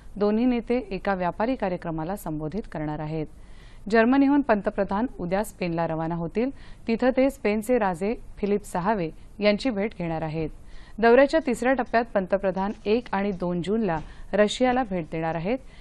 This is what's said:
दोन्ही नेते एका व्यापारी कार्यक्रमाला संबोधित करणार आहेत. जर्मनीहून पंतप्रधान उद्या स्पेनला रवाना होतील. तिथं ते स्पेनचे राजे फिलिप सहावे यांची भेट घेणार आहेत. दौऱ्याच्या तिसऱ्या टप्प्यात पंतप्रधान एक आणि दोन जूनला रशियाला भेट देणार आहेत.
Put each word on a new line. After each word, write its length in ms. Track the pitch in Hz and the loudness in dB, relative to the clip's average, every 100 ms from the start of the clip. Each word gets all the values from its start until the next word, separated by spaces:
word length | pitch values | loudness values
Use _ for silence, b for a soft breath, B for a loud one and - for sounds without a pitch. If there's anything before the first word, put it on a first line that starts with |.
| b 190 | b -2
दोन्ही 280 | 208 214 | 2 2
नेते 420 | 254 240 226 240 220 | 2 2 0 -2 -2
एका 240 | 185 202 | -4 -2
व्यापारी 400 | 190 175 - 226 | 0 -2 -2 -2
कार्यक्रमाला 640 | 254 196 180 175 160 160 202 | -2 -2 -2 -4 -6 -6 -6
संबोधित 460 | 175 151 156 185 - | -6 -6 -6 -6 -8
करणार 260 | 165 151 151 | -6 -6 -6
आहेत. 280 | 151 160 147 - b b b b 202 | -6 -6 -6 -10 b b b b 0
जर्मनीहून 500 | 226 226 269 269 285 | 4 6 6 6 6
पंतप्रधान 680 | 277 214 208 208 190 196 247 - | 4 2 0 -2 0 0 -2 -4
उद्या 240 | 175 190 | -2 -2
स्पेनला 420 | 220 - 180 165 165 | -2 -4 -4 -2 -2
रवाना 280 | 160 160 | -2 -4
होतील. 360 | 170 170 208 262 - B B - | -4 -4 -2 -2 -4 B B -4
तिथं 240 | 226 254 254 | 2 2 4
ते 140 | 269 | 4
स्पेनचे 480 | 262 208 214 214 247 | 2 0 0 2 2
राजे 360 | 196 170 196 247 - - | 2 0 -2 -4 -8 -4
फिलिप 280 | 202 202 | 0 0
सहावे 460 | - 180 180 220 160 - b - | -2 -2 0 0 -2 -6 b 0
यांची 320 | 208 208 269 | 2 2 2
भेट 200 | 202 220 - | 0 -2 -4
घेणार 240 | 170 160 | -4 -4
आहेत. 280 | 156 160 156 - - B B B | -4 -4 -6 -8 -16 B B B
दौऱ्याच्या 420 | 233 247 277 320 - | 6 8 6 4 0
तिसऱ्या 260 | - 254 | 0 2
टप्प्यात 320 | 262 233 226 233 | 0 0 0 0
पंतप्रधान 580 | 208 185 196 190 180 196 220 | 0 0 0 0 -2 -2 -4
एक 200 | 202 226 240 | 0 0 0
आणि 180 | 196 202 | -2 -2
दोन 320 | 180 175 175 | -2 -2 -2
जूनला 380 | 165 220 208 160 - B B | -2 0 0 -2 -6 B B
रशियाला 500 | 196 208 - 254 247 | 2 4 4 2 2
भेट 220 | - 180 151 | 0 -2 -4
देणार 220 | 165 165 | -2 -2
आहेत. 240 | 165 175 262 - B | -2 -2 -4 -6 B